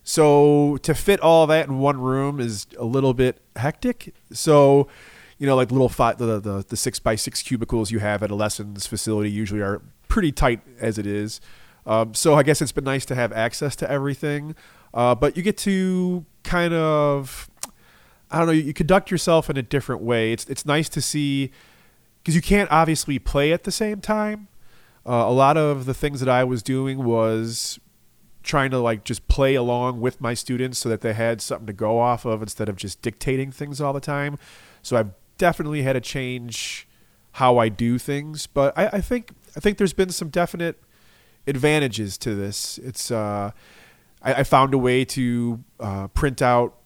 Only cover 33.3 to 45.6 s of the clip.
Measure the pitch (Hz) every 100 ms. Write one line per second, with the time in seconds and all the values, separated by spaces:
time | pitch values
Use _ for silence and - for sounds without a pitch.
33.3 | 131 135 131 147 139 143 139 143 143 143
34.3 | 143 - - - _ - 123 104 - _
35.3 | - 175 170 151 151 135 131 - 139 127
36.3 | 127 120 113 - - - _ _ _ _
37.3 | - 131 123 113 104 117 123 - 143 147
38.3 | 151 - 147 139 147 196 202 - 247 -
39.3 | - _ - 208 208 196 - 185 165 160
40.3 | 175 170 175 170 - _ _ _ _ _
41.3 | _ - 135 147 151 139 104 104 - 120
42.3 | 101 101 101 - - 127 - - 113 104
43.3 | 104 101 - - - - _ _ _ 131
44.3 | 131 135 139 135 135 127 127 127 135 123
45.3 | 120 120 117